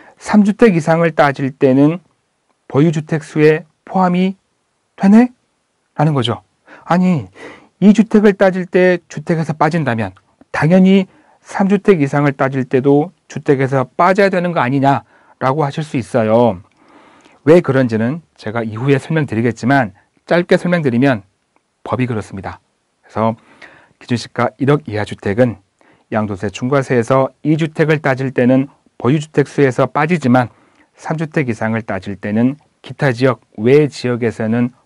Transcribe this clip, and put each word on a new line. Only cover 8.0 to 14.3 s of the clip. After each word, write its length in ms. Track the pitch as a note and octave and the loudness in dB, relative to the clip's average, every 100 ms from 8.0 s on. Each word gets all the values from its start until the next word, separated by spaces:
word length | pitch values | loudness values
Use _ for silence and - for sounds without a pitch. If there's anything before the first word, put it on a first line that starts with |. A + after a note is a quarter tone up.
| G3+ G#3+ G#3 | 2 4 4
따질 320 | G3 F#3+ F#3 F3+ | 4 2 0 -2
때 340 | F3+ F#3 F3 - | 2 2 0 -6
주택에서 460 | - D3+ E3 D#3 | -10 -6 -4 -4
빠진다면 580 | D#3 D#3 E3 C3+ A2+ G2 - _ _ _ | -2 -2 0 -2 -4 -6 -10 _ _ _
당연히 560 | - D3+ F#3 F#3+ G3 F#3 _ _ _ | -4 2 4 4 2 0 _ _ _
삼 260 | - - F#3+ | -10 -4 0
주택 340 | G3+ G#3 F3 | 2 2 2
이상을 300 | C#3 D3 C#3+ | 0 0 0
따질 320 | C#3 C3+ C#3 | 0 -2 -4
때도 480 | B2 C3 C#3 C#3+ E3+ - - | -2 0 2 2 0 -8 -16
주택에서 580 | D3 D3 C3+ C3 C#3 B2 - | -6 -2 0 0 -2 -2 0
빠져야 320 | F3 F#3+ | 0 2
되는 220 | G3 | 0